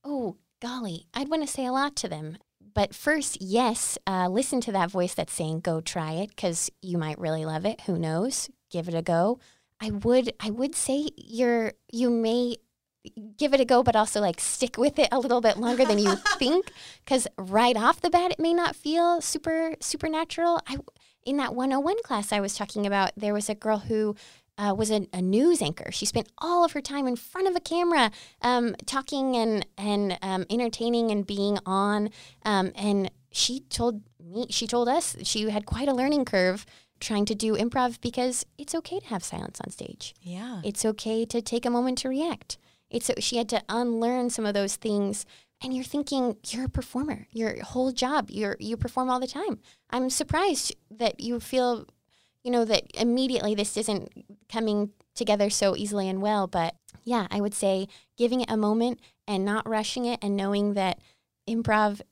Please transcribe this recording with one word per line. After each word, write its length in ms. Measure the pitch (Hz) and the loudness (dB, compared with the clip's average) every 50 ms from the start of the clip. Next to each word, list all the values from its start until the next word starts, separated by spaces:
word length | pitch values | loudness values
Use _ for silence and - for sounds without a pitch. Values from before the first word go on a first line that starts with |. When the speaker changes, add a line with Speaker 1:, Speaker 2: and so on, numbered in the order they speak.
| _ | _
Speaker 1:
Oh, 320 | 285 294 269 240 196 175 _ _ _ _ _ | -4 -4 -2 -4 -4 -6 _ _ _ _ _
golly. 460 | - 240 247 254 233 196 165 - - _ - | -10 -8 -8 -6 -6 -6 -6 -8 -10 _ -6
I'd 140 | 233 277 | -6 -2
wanna 200 | 285 320 320 302 | -2 0 -2 -2
say 180 | 285 - - 262 | -2 -4 -4 -2
a 80 | 247 254 | 0 0
lot 220 | 262 277 285 285 | 0 0 0 -2
to 100 | - - | -6 -6
them. 300 | 202 170 151 156 156 165 - _ _ _ _ - 208 _ | -6 -6 -6 -8 -10 -10 -12 _ _ _ _ -20 -4 _
But 200 | 214 202 - - | 2 2 2 0
first, 460 | - - 294 311 311 277 - - - | -2 2 2 2 4 2 -2 -6 -6
yes, 560 | 190 185 196 233 254 233 226 - - - - - _ | -4 0 2 2 4 2 2 0 -2 -4 -4 -4 _
uh, 220 | - 190 185 180 180 | -2 0 2 0 2
listen 320 | 185 226 269 - 294 254 | 2 0 0 0 -2 -2
to 100 | 233 - 202 | -2 0 0
that 160 | 190 175 175 | 0 0 0
voice 220 | - 185 175 180 - | 2 0 -2 0 0
that's 200 | - - - - | -4 -6 -4 -4
saying, 280 | - 170 156 160 160 | -4 -4 -2 -2 -2
"Go 200 | - 175 165 160 | -2 -2 -2 -2
try 320 | 165 - - 180 160 156 160 | -4 -4 -6 -4 -4 -4 -4
it," 220 | 165 202 214 _ | -4 -6 -6 _
'cause 320 | - - 185 165 - - - - _ | -4 -2 -2 -2 -2 -4 -6 -6 _
you 160 | - 190 175 | -8 -4 -2
might 220 | 170 156 156 151 - | -2 -2 -2 -4 -4
really 260 | 175 160 160 160 156 | -2 -2 -2 -2 -2
love 200 | 156 156 156 175 | -4 -4 -2 -2
it. 160 | 208 226 - | -2 -4 -4
Who 160 | - - 180 | -4 -4 -2
knows? 520 | 170 165 160 160 165 202 262 262 - - - - _ _ _ | -2 0 0 0 0 0 -2 -2 -4 -8 -8 -12 _ _ _
Give 180 | - 175 165 | -8 -6 -4
it 60 | 180 170 | -2 -4
a 80 | 165 | -4
go. 380 | 165 180 170 165 175 208 247 254 _ _ _ _ _ _ _ _ | 0 2 2 2 4 2 0 -2 _ _ _ _ _ _ _ _
I 100 | 214 220 | -8 -6
would, 420 | 208 202 214 233 247 254 247 254 - _ | -6 -2 2 4 4 4 2 0 -6 _
I 100 | - 220 | -6 -6
would 260 | 208 233 262 285 320 | -2 -2 -4 -2 -2
say 340 | - - - 262 285 302 311 - | -4 -2 0 0 0 -2 -4 -8
you're, 560 | - - - 233 226 254 240 240 233 226 214 - _ _ - | -12 -18 -12 -2 0 2 2 2 2 0 -2 -6 _ _ -10
you 180 | - 233 254 240 | -2 0 2 2
may 460 | 240 233 226 226 233 247 247 240 - - _ _ _ _ _ _ _ _ _ - _ 226 208 220 208 | 2 2 2 2 2 2 0 0 -4 -8 _ _ _ _ _ _ _ _ _ -18 _ -16 -16 -16 -4
give 160 | - 294 285 277 | 0 2 4 6
it 60 | 269 | 6
a 40 | 262 | 6
go, 180 | 254 262 240 262 | 8 6 6 8
but 120 | 247 226 | 6 6
also, 240 | 214 214 220 - 208 | 6 4 4 2 2
like, 200 | 208 185 165 - | 2 2 0 0
stick 380 | - - - - 262 247 - | -2 -4 0 0 -2 -2 2
with 200 | - 240 294 285 | 2 2 4 6
it 100 | - 285 - | 4 4 4
a 80 | - 277 | 4 2
little 200 | 240 262 277 240 | 2 2 2 6
bit 180 | 233 220 - | 6 4 4
longer 280 | 202 233 233 247 240 262 | 4 2 0 4 4 4
than 140 | 220 214 208 | 6 6 4
you 160 | 208 196 196 | 6 4 2
Speaker 2:
<laughs> 240 | 202 - 208 - - | 2 2 0 0 2
Speaker 1:
think, 320 | 190 254 320 370 392 - - - - - - - _ | 2 4 4 2 2 -2 -10 -18 -20 -20 -20 -20 _
'cause 220 | - 277 262 - - _ | 0 2 2 2 -2 _
right 400 | - 190 185 190 214 240 247 247 | -10 -8 2 4 6 6 6 4
off 240 | 220 220 262 349 - | 4 4 4 4 4
the 80 | - 349 | 2 4
bat, 220 | 330 349 349 359 | 4 4 4 4
it 80 | - - | 0 2
may 120 | 320 330 339 | 2 2 4
not 220 | 349 349 320 - | 4 2 0 -2
feel 460 | - - 294 311 339 339 349 349 339 | -4 -4 0 2 4 4 4 4 2
super, 540 | 320 - - 302 - 320 320 320 330 330 311 - | 0 -4 -4 -4 -2 -2 0 0 0 -2 -4 -6
supernatural. 800 | - - - 294 - 320 311 311 330 330 - - 339 339 339 330 - | -6 -6 -6 -4 -4 -2 -2 -2 -4 -4 -2 0 2 4 2 2 0
I, 100 | - 269 - - - _ _ _ _ _ _ _ | -4 -8 -8 -8 -12 _ _ _ _ _ _ _
in 140 | - 269 | -2 0
that 160 | 285 269 - - | 0 0 -2 -2
one 160 | 240 254 277 | -2 0 2
oh 80 | 262 269 | 2 2
one 220 | 277 330 392 453 453 | 2 2 0 -2 -2
class 280 | - 254 208 208 - 214 | -2 -2 -2 0 0 0
I 60 | 208 | 0
was 160 | 196 202 - | 0 0 -2
talking 300 | - 208 202 - 214 208 | -4 -6 -4 -2 -2 0
about, 260 | 202 202 196 190 - - | 2 2 2 2 2 0
there 180 | 202 214 208 208 | -2 -2 0 0
was 140 | 208 208 - | 0 -2 -2
a 40 | 214 | -4
girl 220 | 208 - 220 220 208 | -2 0 0 0 0
who, 360 | 202 - 220 214 214 208 208 208 - - - - _ _ _ | 0 0 0 2 2 0 -2 -4 -12 -20 -20 -20 _ _ _
uh, 160 | - 202 208 190 | -2 0 0 2
was 140 | 202 220 214 | 2 2 2
a, 160 | 214 208 190 - - | 2 0 0 -2 -4
a 80 | 180 | -2
news 400 | 180 185 196 220 277 339 349 - | 0 2 4 6 6 6 4 4
anchor. 300 | - 147 170 - - - | 2 -2 -4 -6 -8 -8
She 140 | - - 208 | -6 -4 -4
spent 220 | 208 - 233 220 - _ - | 0 0 -2 -2 -4 _ -8
all 240 | - 330 349 349 339 | -2 0 4 4 4
of 60 | 320 | 4
her 100 | - 294 | 2 -4
time 240 | 285 - 277 285 277 | -6 -6 -4 -2 -2
in 80 | 254 247 | -2 -2
front 320 | 240 - - - 359 381 | -4 -8 -14 -6 -2 0
of 80 | 381 359 | 0 0
a 40 | 349 | 0
camera, 500 | - - 330 339 349 349 339 294 247 214 - - - - _ _ | -2 -2 -2 0 2 4 4 4 4 2 2 -6 -20 -20 _ _
um, 340 | - 240 247 247 240 233 190 - - | 0 2 2 2 2 0 -2 -6 -8
talking 480 | - 262 269 269 - 294 277 269 262 254 | -6 -4 -4 -4 -2 -2 -2 0 2 2
and, 320 | 240 220 226 220 202 - - _ | 2 2 2 0 0 -2 -4 _
and, 400 | - 202 208 202 202 202 196 180 - - | -6 -2 0 0 2 0 0 -2 -4 -4
um, 220 | 190 190 185 190 - | -4 -2 -2 -2 -2
entertaining 640 | 214 233 247 233 233 - 226 233 240 233 233 226 | -2 -2 -2 -2 -2 -2 -2 0 2 2 2 2
and 160 | 214 208 196 | 0 0 -2
being 320 | 190 208 196 196 202 202 202 - | -2 -2 -2 0 0 0 -2 -2
on. 440 | 185 190 196 196 208 208 208 208 214 - - - - - _ _ | 0 0 2 2 2 2 0 0 -2 -6 -12 -20 -20 -20 _ _
Um, 280 | 214 208 190 185 190 - | 0 0 2 0 0 -2
and 380 | 220 208 208 202 202 190 - - _ _ _ | -2 0 2 2 2 0 -2 -6 _ _ _
she 280 | - - - - 247 269 - _ | -2 -2 0 0 -2 -6 -8 _
told 320 | - - 233 240 226 208 208 _ _ _ | -4 0 0 0 0 -2 -12 _ _ _
me, 280 | 170 170 180 226 247 - | -20 -10 -8 -8 -6 -4
she 160 | - - 233 | -4 -4 -2
told 220 | 214 240 240 240 240 | 0 0 0 2 2
us 260 | 269 339 - - - - - | 2 2 0 -2 -6 -6 -6
she 260 | - - 220 214 214 | -4 -2 -2 -2 0
had 140 | 208 214 208 | -2 -2 -4
quite 200 | - - 220 269 285 | -4 -4 -2 0 0
a 40 | 269 | 2
learning 320 | 247 254 196 294 - 254 | 2 2 2 2 2 0
curve 400 | - - 190 180 185 185 208 - - - - _ _ _ _ | 2 2 2 2 2 0 -2 -8 -16 -20 -20 _ _ _ _
trying 260 | - - 220 202 208 | -6 -2 0 0 2
to 100 | 208 220 | 0 0
do 200 | 208 220 220 214 | -2 0 0 0
improv 440 | 190 214 240 240 269 254 247 233 - | 2 0 0 0 0 0 0 -2 -4
because 440 | - 240 233 - 247 254 247 - - _ _ | -6 -4 -2 0 -2 0 -2 -4 -6 _ _
it's 160 | - 285 - - | -16 -10 -6 -6
okay 260 | 330 330 - 349 392 | -6 -4 -4 -8 -8
to 60 | - | -6
have 160 | - 226 185 - | -6 -6 -6 -6
silence 360 | - 165 170 - - - - - | -6 -10 -8 -10 -10 -10 -10 -12
on 60 | - | -12
stage. 460 | - - - - - _ - - - _ | -10 -12 -12 -14 -12 _ -14 -16 -16 _
Speaker 2:
Yeah. 400 | _ 180 175 185 220 247 247 185 160 | _ -12 -12 -10 -10 -10 -10 -6 -6
Speaker 1:
It's 220 | 214 202 - - | -6 -4 0 0
okay 380 | 220 214 214 - 220 220 226 233 | 0 0 0 -4 -2 0 0 -2
to 160 | 226 - 233 | 0 -2 -4
take 240 | 220 - 233 240 233 | -2 -2 -4 0 0
a 40 | 240 | 2
moment 280 | 240 240 247 262 254 247 | 2 2 2 0 0 -2
to 100 | - 262 | -2 -2
react. 480 | 262 269 320 349 269 - - _ - - _ _ _ _ _ _ | -2 0 -2 -2 -4 -6 -8 _ -14 -14 _ _ _ _ _ _
It's, 220 | - 240 - - - - | -6 -4 -2 -2 -4 -2
she 160 | 202 - 240 | -2 -2 -2
had 120 | 233 233 208 | -2 -2 0
to 120 | 240 208 - | -2 -2 -2
unlearn 600 | - 208 233 247 240 233 226 233 233 247 254 247 247 | -2 -2 -2 0 0 0 0 0 0 2 0 0 -2
some 160 | 240 - 220 | -2 -2 -2
of 80 | 208 202 | 0 0
those 220 | 202 196 196 - | 0 0 -2 -4
things. 480 | - - 220 208 202 202 196 208 202 - - - - _ _ _ _ | -4 -4 -2 0 0 0 -2 -4 -6 -10 -12 -16 -20 _ _ _ _
And 120 | - 254 262 | -8 -6 -4
you're 100 | 254 262 | -4 -4
thinking, 540 | - - 285 285 - 285 262 247 247 208 - - | -4 -4 -4 -2 0 0 0 0 0 -2 -4 -8
"You're 180 | - - 233 262 | -8 -6 -4 -4
a 40 | 208 | -2
performer. 580 | - - 247 - - 247 285 302 240 208 - _ | -4 -4 -6 -4 -4 -4 -4 -4 -6 -8 -10 _
Your 300 | - 226 226 214 - - - | -6 -4 -2 -2 -4 -6 -10
whole 280 | - - 247 254 262 | -6 -2 0 0 0
job, 380 | 254 - 254 254 294 302 220 - | 0 0 -2 0 0 -2 -2 -2
you're, 260 | - 196 214 196 196 - | -6 -4 -4 -4 -4 -6
you 180 | - 208 233 | -6 -8 -4
perform 320 | 220 - 240 - 262 254 254 | -4 -4 -4 -2 -2 0 0
all 100 | 247 247 | 0 0
the 80 | 262 | -2
time." 320 | 254 - 277 392 427 240 - _ - _ _ _ _ | -4 -6 -6 -4 -4 -6 -6 _ -20 _ _ _ _
I'm 200 | - 254 254 262 | -4 -2 -2 -2
surprised 640 | 262 - 311 - - 311 381 403 285 - - - - _ _ _ | -2 -2 -2 0 0 2 2 2 2 0 -2 -6 -8 _ _ _
that 280 | 214 220 240 220 - - | -6 -2 -2 -2 -2 -2
you 200 | - 233 240 233 | -6 -4 -4 -4
feel, 460 | - - - 254 247 247 240 214 - - _ _ _ _ _ _ _ _ _ _ _ | -4 -2 0 2 2 2 0 -2 -6 -14 _ _ _ _ _ _ _ _ _ _ _
you 80 | 247 | -2
know, 120 | 247 240 233 | 0 0 2
that 200 | 214 220 - - - - | 4 2 0 0 -2 -4
immediately 600 | - 226 240 233 254 262 254 247 - - 208 214 | 0 2 2 2 2 2 0 0 0 0 0 0
this 200 | 202 208 208 - | 0 -2 -2 -2
isn't 340 | 214 220 220 208 190 - - _ - - _ 208 _ _ | -4 -2 -2 -2 -4 -4 -8 _ -20 -20 _ -20 _ _
coming 440 | _ - 226 226 214 208 208 208 208 - _ _ _ _ | _ -4 -2 0 2 2 2 0 -2 -4 _ _ _ _
together 340 | - 233 220 208 202 202 208 | -4 0 2 4 4 4 2
so 260 | 208 - 202 196 180 | 2 2 2 2 2
easily 320 | - 208 202 208 202 190 | 0 -4 -4 -2 -2 -2
and 140 | 190 190 190 | -2 -2 0
well. 240 | 196 208 214 208 190 | 0 2 2 2 0
But 280 | 180 - 180 165 165 - _ _ - - - _ | 0 0 0 0 0 -4 _ _ -20 -20 -14 _
yeah, 240 | 226 240 233 190 180 | -2 0 0 0 0
I 100 | 190 202 | -2 -2
would 140 | 202 208 208 | -2 -2 -2
say 320 | - - 196 190 190 196 196 - - _ _ _ | 0 2 2 2 2 -2 -6 -10 -20 _ _ _
giving 240 | - 233 233 240 254 | 0 2 2 2 0
it 100 | 240 - | 0 0
a 40 | 226 | 0
moment 420 | 220 208 208 214 226 233 247 269 - - - _ _ _ | 2 2 2 4 4 2 0 0 -4 -10 -20 _ _ _
and 160 | - 208 190 190 | -4 -2 -2 0
not 240 | 202 208 220 - | 0 0 -2 -2
rushing 380 | 220 226 214 214 - - 262 247 | -2 -2 -2 -2 -4 -4 -2 -2
it 140 | 240 240 233 | -2 -2 -2
and 140 | - 202 202 | -2 -2 -2
knowing 380 | 202 196 196 202 208 202 208 202 | 0 0 0 0 2 0 0 0
that 240 | 202 190 185 - - _ _ _ _ _ _ _ _ _ - | 0 0 0 -2 -4 _ _ _ _ _ _ _ _ _ -4
improv 520 | 233 226 233 226 214 214 214 208 202 208 - _ | -4 -2 0 2 4 4 4 2 0 -2 -12 _